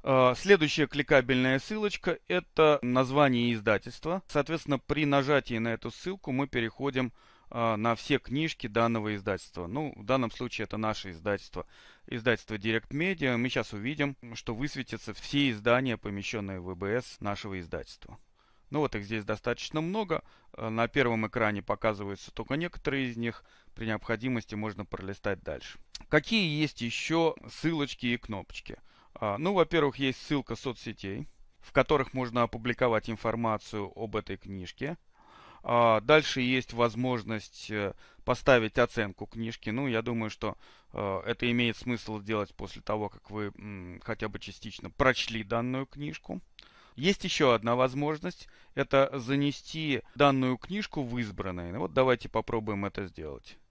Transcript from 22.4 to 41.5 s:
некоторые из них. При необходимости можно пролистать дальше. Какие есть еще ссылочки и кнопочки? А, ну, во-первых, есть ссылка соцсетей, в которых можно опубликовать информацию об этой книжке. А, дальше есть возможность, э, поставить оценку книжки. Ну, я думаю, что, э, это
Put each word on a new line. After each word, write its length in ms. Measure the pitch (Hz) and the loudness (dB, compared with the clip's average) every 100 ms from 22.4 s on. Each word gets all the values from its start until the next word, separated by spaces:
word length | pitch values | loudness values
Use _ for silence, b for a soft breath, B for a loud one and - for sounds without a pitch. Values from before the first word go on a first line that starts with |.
| 117 139 | -4 -4
некоторые 520 | 170 - - 135 127 | -4 -4 -2 -2 -2
из 80 | 117 | -2
них. 280 | 117 - b b b | -4 -6 b b b
При 120 | - 113 | -8 -4
необходимости 680 | 107 - 113 127 120 - 104 | -4 -2 -2 0 -2 -4 -6
можно 280 | 107 101 | -6 -6
пролистать 580 | 101 92 95 98 107 95 | -8 -8 -8 -4 -2 -2
дальше. 360 | - 69 - - - - - | -4 -8 -10 -18 -18 -18 2
Какие 520 | 151 - 220 175 147 | 2 4 0 2 0
есть 200 | 151 - | -2 -2
еще 560 | 117 - - 165 165 - 117 | -6 -4 0 2 2 0 -14
ссылочки 580 | - 156 160 143 - 123 | -4 -2 0 -4 -2 -2
и 100 | 120 | -2
кнопочки? 600 | - 101 - - - - b b b | -4 -8 -8 -12 -12 -14 b b b
А, 240 | - 107 101 | -6 -4 0
ну, 140 | 165 | 0
во-первых, 460 | 196 160 170 147 127 | 2 4 4 2 2
есть 220 | 135 123 - | -2 -2 -2
ссылка 300 | 147 - 113 | -2 -2 -6
соцсетей, 720 | 135 113 - 104 98 104 - - - _ | -6 -8 -10 -10 -8 -8 -10 -16 -20 _
в 120 | - | 2
которых 420 | - 131 151 127 | 4 6 4 2
можно 280 | 131 123 120 | -2 -2 0
опубликовать 680 | 117 120 117 117 127 110 107 | 0 0 -4 2 4 4 0
информацию 840 | 110 117 113 113 107 - 107 95 | -4 -2 0 0 -2 -4 -8 -8
об 220 | - 110 107 | -8 -4 -4
этой 200 | - 98 | -4 -10
книжке. 600 | 98 98 90 - 139 170 - B B B B B | -8 -10 -10 -8 -8 -8 -14 B B B B B
А, 380 | - 120 117 110 | 0 4 6 4
дальше 400 | 113 156 147 - | 6 6 6 -2
есть 320 | 123 131 - | 0 0 -2
возможность, 1000 | 117 120 110 127 123 104 110 - - - | 0 2 2 0 0 -2 -8 -8 -16 -6
э, 240 | 107 101 - b b | -4 -4 -6 b b
поставить 540 | - 123 - 123 110 - | -2 2 6 6 6 2
оценку 480 | 120 - 104 92 104 | 2 2 -4 -4 -12
книжки. 440 | 113 113 - - | -8 -8 -6 -6
Ну, 160 | 113 139 | -4 0
я 160 | 113 | -2
думаю, 280 | 120 117 110 | -2 -4 -4
что, 280 | - 107 - b b b | -4 -6 -6 b b b
э, 300 | - 101 95 104 | -6 -4 -4 -4
это 220 | 117 123 | -2 0